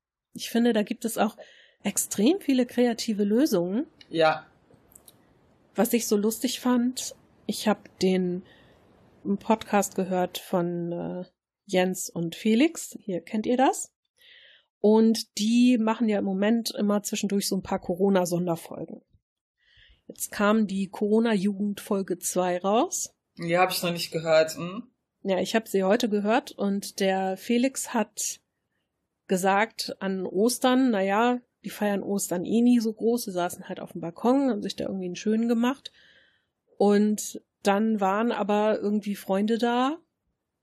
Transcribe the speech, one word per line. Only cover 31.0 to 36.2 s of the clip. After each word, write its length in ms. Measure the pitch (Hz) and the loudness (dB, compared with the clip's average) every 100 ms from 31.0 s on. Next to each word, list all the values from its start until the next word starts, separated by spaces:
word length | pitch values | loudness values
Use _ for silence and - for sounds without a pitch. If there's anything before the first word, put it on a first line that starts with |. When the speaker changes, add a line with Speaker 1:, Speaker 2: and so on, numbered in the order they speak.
Speaker 1:
ja, 380 | 190 202 240 247 - _ | 2 2 2 0 -6 _
die 60 | 196 | -14
feiern 340 | - 208 202 | -4 -2 0
Ostern 400 | - 202 - 180 | -2 -4 -2 -4
eh 160 | 165 226 | 0 4
nie 160 | 240 247 | 4 4
so 140 | 220 | 2
groß, 320 | - 220 240 | 0 0 0
sie 80 | 214 | -2
saßen 360 | 180 180 - 185 | -4 -4 -6 -12
halt 120 | 185 | -10
auf 100 | - | -10
dem 100 | 175 | -8
Balkon, 480 | 170 - 233 269 277 | -10 -2 2 2 2
haben 120 | 208 | -2
sich 140 | 196 - | -6 -6
da 80 | |
irgendwie 220 | - 196 180 | -6 -6 -6
einen 100 | 175 | -4
schönen 320 | 214 220 233 | -2 0 0
gemacht. 420 | 233 240 269 - _ _ _ | 0 0 -2 -10 _ _ _